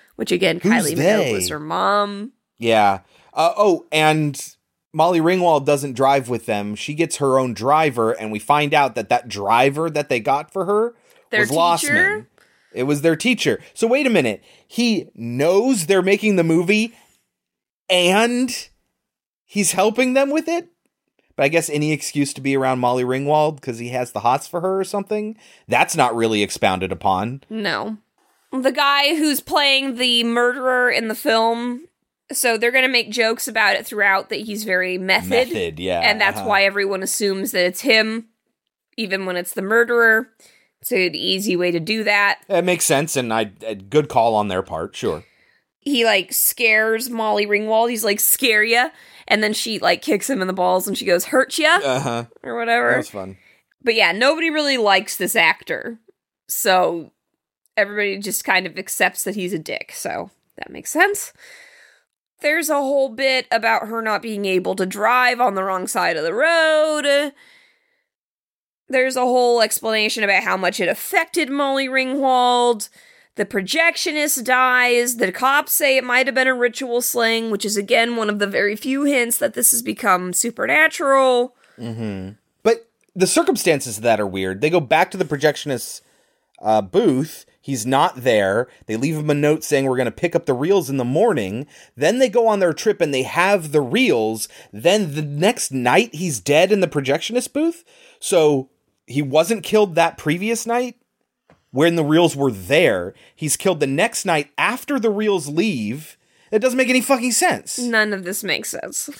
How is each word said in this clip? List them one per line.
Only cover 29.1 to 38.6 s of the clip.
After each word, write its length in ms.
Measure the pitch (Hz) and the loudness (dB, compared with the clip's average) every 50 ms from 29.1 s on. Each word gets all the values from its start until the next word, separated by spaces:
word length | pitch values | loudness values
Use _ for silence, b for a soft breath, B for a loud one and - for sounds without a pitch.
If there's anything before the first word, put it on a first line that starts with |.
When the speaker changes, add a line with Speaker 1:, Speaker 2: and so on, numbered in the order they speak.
| 320 | 2
Speaker 1:
who's 240 | 311 302 302 277 269 | 2 0 0 0 -2
playing 560 | - - 311 302 285 277 269 269 269 269 247 | -4 -2 0 2 2 4 2 2 0 -2 -2
the 280 | 233 254 247 240 240 233 | -2 0 2 2 2 2
murderer 640 | 233 233 240 240 247 247 277 254 254 254 247 247 247 | 0 2 2 2 0 0 0 -2 0 0 2 2 0
in 180 | - - 226 220 | 0 -2 -2 -4
the 80 | 214 | -6
film, 720 | - - - 220 226 226 226 233 233 233 247 240 247 330 - _ _ _ _ _ _ _ _ | -4 -2 0 2 2 2 2 0 -2 -4 -6 -8 -10 -12 -18 _ _ _ _ _ _ _ _
so 260 | 262 - - 247 226 214 | -8 -2 -2 0 0 0
they're 140 | 233 240 | 0 0
gonna 160 | 247 262 254 262 | 2 2 2 2
make 200 | 262 240 233 196 | 0 0 -2 -2
jokes 380 | 214 247 226 220 226 233 - - | -2 0 0 0 0 -2 -6 -6
about 280 | 214 226 214 196 202 - | -2 0 2 2 0 0
it 80 | 220 | -4
throughout, 440 | - - 208 202 202 190 196 - - | -6 -4 0 2 2 2 0 -2 -4
that 120 | 226 - | -8 -8
he's 220 | 214 220 208 202 208 | -8 -8 -8 -8 -4
very 340 | 214 185 185 185 185 185 180 | -2 -2 -2 0 -2 -4 -6
method. 320 | 185 185 190 - 180 185 | -2 0 0 0 0 0
Speaker 2:
Method, 500 | - 233 254 240 - 151 90 85 80 78 | 0 0 0 0 -2 -4 -4 -4 -6 -6
yeah, 220 | 87 95 90 85 | -4 -2 0 0
Speaker 1:
And 180 | 87 240 - 220 | 2 0 2 2
that's 200 | 214 - 202 214 | 0 0 0 -2
Speaker 2:
uh-huh. 100 | 196 214 | -2 0
Speaker 1:
why 140 | 208 196 196 | 2 2 2
everyone 360 | 196 196 202 196 196 196 190 190 | 2 0 0 -2 -2 -4 -4 -4
assumes 480 | 185 - - 214 202 190 190 196 190 | -6 -4 -2 -2 -2 -2 -2 -4 -4
that 140 | - 190 180 | -2 0 0
it's 160 | 180 185 - | 0 -2 -2
him, 460 | - - 226 220 220 220 220 233 226 - _ _ _ _ _ _ | 0 2 2 4 2 0 -2 -6 -10 -12 _ _ _ _ _ _